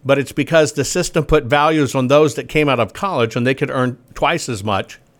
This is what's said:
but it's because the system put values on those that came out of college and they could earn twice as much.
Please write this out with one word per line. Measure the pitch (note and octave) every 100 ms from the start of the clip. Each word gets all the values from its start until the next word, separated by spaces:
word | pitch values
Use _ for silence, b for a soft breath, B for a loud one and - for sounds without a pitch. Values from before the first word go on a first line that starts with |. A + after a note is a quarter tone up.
| C3
but | C3+
it's | B2+
because | - C#3+ E3 D3+
the | - C3
system | F3+ E3+ F3 C#3+
put | D#3
values | B2+ C#3+ D3+ D#3+ C#3 C3+
on | B2+
those | C#3+ D#3 -
that | B2
came | D#3 D3
out | B2
of | A2
college | - G3+ E3 A#2 B2
and | B2
they |
could | C3+ C3
earn | C3 B2+ A#2+ _
twice | - C#3+ E3 -
as | A#2
much. | G2+ G2 - - _